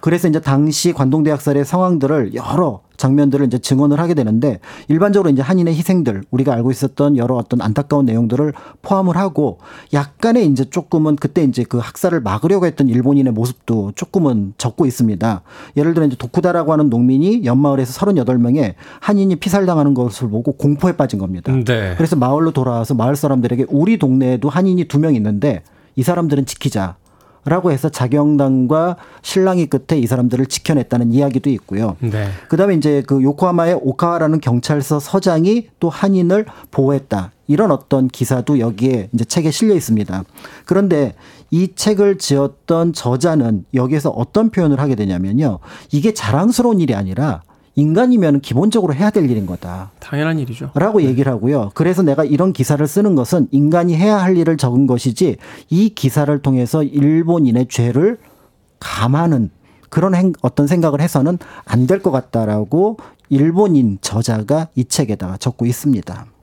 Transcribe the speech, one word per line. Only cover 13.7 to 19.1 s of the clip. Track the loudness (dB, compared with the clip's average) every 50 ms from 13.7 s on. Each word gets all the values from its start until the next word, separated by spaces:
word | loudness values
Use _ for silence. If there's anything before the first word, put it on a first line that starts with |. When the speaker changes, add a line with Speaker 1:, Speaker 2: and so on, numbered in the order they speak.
| -2 -2 -2 -4 -8
Speaker 1:
조금은 | -10 -12 -4 -2 0 0 2 0 0 -2 -4 -8
적고 | _ -6 -6 -2 0 0
있습니다. | 0 2 0 0 0 0 0 -2 -2 -2 -4 _ -16 -20 -20 -20 -8 _
예를 | -2 0 0 2
들어 | 2 0
이제 | 0 -2
도쿠다라고 | -4 -10 -4 -4 -2 0 0 0 0 0 0 2
하는 | 2 2 2
농민이 | 2 2 2 2 2 2 2 2 0 0 0
연마을에서 | 0 2 2 2 2 2 0 -2 -4 -4
서른여덟 | -4 -2 0 0 0 2 2 2 2
명의 | 2 2 2 0 0 -2 -4 -8 -18 -20 -20 -10
한인이 | -4 0